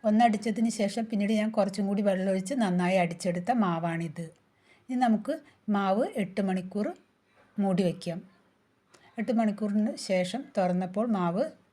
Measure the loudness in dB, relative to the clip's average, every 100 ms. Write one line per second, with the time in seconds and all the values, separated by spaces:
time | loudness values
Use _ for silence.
0 | 4 4 4 4 -2 0 -2 0 -2 -2
1 | -4 -2 0 0 0 0 0 0 -2 0
2 | 2 2 0 -2 -2 -2 0 2 2 2
3 | 2 -2 -4 -4 0 2 2 0 -2 -4
4 | -6 -8 -14 -16 _ _ _ _ _ 0
5 | 4 2 0 -6 -8 _ -2 0 2 2
6 | 0 -2 -4 -2 -2 -2 -4 -4 -4 -6
7 | _ _ _ _ _ -2 0 2 2 0
8 | -8 -10 -12 _ _ _ _ _ _ -20
9 | -16 -8 0 2 2 0 -2 0 0 -2
10 | 0 0 0 -4 -6 0 2 0 -2 -2
11 | 0 2 0 0 -4 -6 _